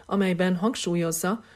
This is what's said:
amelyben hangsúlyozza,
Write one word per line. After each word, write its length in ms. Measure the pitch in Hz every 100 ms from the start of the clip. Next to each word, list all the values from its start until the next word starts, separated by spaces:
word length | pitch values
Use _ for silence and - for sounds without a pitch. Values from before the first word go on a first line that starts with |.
| -
amelyben 500 | 196 190 180 185 180
hangsúlyozza, 880 | 208 262 185 175 165 160 180 226 -